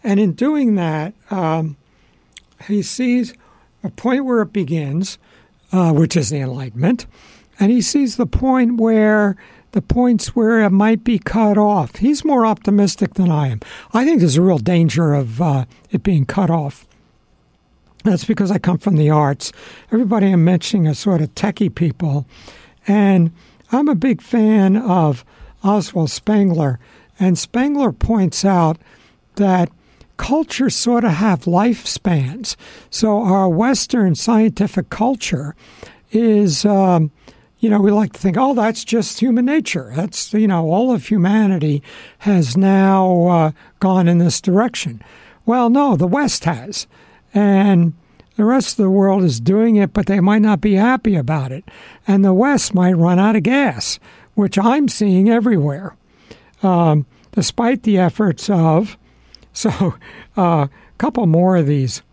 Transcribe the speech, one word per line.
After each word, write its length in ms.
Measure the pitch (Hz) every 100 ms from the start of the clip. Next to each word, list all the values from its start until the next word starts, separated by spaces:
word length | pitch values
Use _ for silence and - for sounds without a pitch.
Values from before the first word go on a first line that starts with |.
And 160 | 240 202
in 140 | 208
doing 420 | 151 269 302 247 202
that, 380 | 170 156 160 - _
um, 460 | 196 160 160 160 143 _ _ _ _ _ - _ _ -
he 140 | 208
sees 520 | - - 254 247 240 - _ _ _ _
a 80 | 202
point 360 | - 233 262 262
where 160 | 240
it 100 | 208
begins, 680 | 208 143 160 143 151 190 - _ _ _ _ _
uh, 220 | 185 170
which 240 | 151 165 170
is 120 | 123
the 100 | 147
Enlightenment, 640 | 131 127 131 110 165 247 - _ - - _ -
and 120 | 202
he 100 | 247
sees 360 | - 294 262 -
the 100 | 240
point 520 | - 262 262 240 240
where, 580 | 226 220 214 214 208 190 - - _
the 100 | 196
points 540 | - 240 247 226 - -
where 260 | 220 226
it 100 | 208
might 320 | 190 214 226
be 140 | 233 226
cut 400 | - 214 214 208
off. 400 | 208 202 131 -
He's 280 | 240 294 311
more 200 | 269 226
optimistic 680 | 208 - 202 202 - 202
than 180 | - 175
I 160 | 151 139
am. 140 | 110 - - -
I 100 | 220
think 160 | 269 311
there's 180 | 170 151
a 40 |
real 160 | 180 160
danger 560 | 110 175 165 160 165
of, 280 | 143 123 113
uh, 240 | 170 139 123 _ _
it 120 | 156
being 220 | 196 165 131
cut 240 | - 180
off. 360 | 165 143 - _ _ _ _ _ _ _ _ _ _ _ _
That's 220 | 214 180 -
because 260 | 226 190
I 60 | 196
come 200 | - 175
from 180 | 202 160
the 140 | 147
arts. 420 | 151 143 143 - - - - -
Everybody 400 | 226 226 220 196
I'm 120 | 180
mentioning 440 | 165 175 - 202 156
are 60 |
sort 280 | 143 208 170
of 140 | 151 -
techie 380 | 208 - 202
people. 520 | - 170 - 165 139 131 - - - - _ -
And 440 | 208 196 190 165 - - _ _
I'm 180 | 247 294
a 60 | 208
big 260 | 269 208
fan 560 | - 240 214 214 190 202
of 480 | 240 180 156 131 - _ - _
Oswald 460 | 196 208 - 180 156
Spengler. 720 | - - 208 196 170 143 123 _ - _ -
And 180 | 185 170
Spengler 540 | - 240 277 285 254
points 540 | 131 - 226 185 - 196
out 320 | 185 160 160 _ - _ _ _ -
that 340 | 202 185 170 _ _ _ _ -
cultures 600 | - 294 311 - 254 -
sort 280 | 240 240
of 80 | 226
have 300 | 156 214 170
lifespans. 1120 | - 175 226 220 - - 202 160 131 202 220 - - - -
So 320 | - 220 208
our 260 | 214 196 190
Western 680 | 165 240 262 - 247 190 156
scientific 760 | - 220 220 - 202 - -
culture 640 | - 233 262 - 139 143 - - - - - _
is, 520 | 214 233 214 202 151
um, 480 | 208 196 190 175 151 _ - - _ _
you 100 | 226
know, 120 | 208
we 100 | 196
like 220 | 208 208
to 60 | -
think, 180 | 190 180
"Oh, 160 | 269
that's 320 | 247 214 226 -
just 340 | 226 - -
human 260 | 254 233 247
nature. 460 | 311 - 165 120 131
That's, 380 | 190 - -
you 140 | 214 214
know, 240 | 175 160
all 200 | 180 254
of 160 | 226 -
humanity 760 | 214 175 214 208 185 151 143 - - - _
has 360 | 202 190 139 131
now, 720 | 190 196 190 190 185 175 175
uh, 240 | 170 156 - - _
gone 280 | 190 185 175
in 120 | 175
this 200 | 175 -
direction." 600 | - 185 240 240 156 113 - - - _ -
Well, 240 | 247 233
no, 280 | 262 285 170
the 100 | 180
West 380 | 269 285 - 165
has. 420 | 120 147 - - _ _ _ _
And 600 | 202 202 196 202 180 170 - _ _ _ -
the 100 | 214
rest 260 | 262 -
of 120 | -
the 60 | 190
world 340 | 190 196 196
is 160 | 180 117
doing 360 | 117 202 226 208
it, 180 | 196
but 120 | - 196
they 140 | 196
might 220 | 180 214
not 200 | 214 190
be 120 | 214
happy 420 | 196 233 254 226 180
about 360 | 127 156 131
it. 140 | 135 - - - - -
And 160 | 196
the 100 | 196
West 400 | 185 262 277 -
might 200 | 185 180
run 260 | 175 170 180
out 160 | 208 220
of 80 |
gas, 560 | 165 269 269 120 - - - - _ -
which 220 | 202 -
I'm 300 | 220 277 277
seeing 420 | - 208 185 202
everywhere, 640 | 233 226 196 143 139 190 - _ _ _ - _ _
um, 420 | 190 175 165 151 143 _ _
despite 520 | - - - 240 262
the 140 | - 196
efforts 520 | 175 - 208 - -
of, 480 | 185 165 160 214 - _ _ _
<laughs> 280 | - _
so, 420 | - 220 - 185 - - - - -
uh, 40 |
a 280 | 180 165 139 - - _
couple 280 | 240 240 190
more 320 | 160 180 180
of 100 | 143
these. 340 | 147 131 - _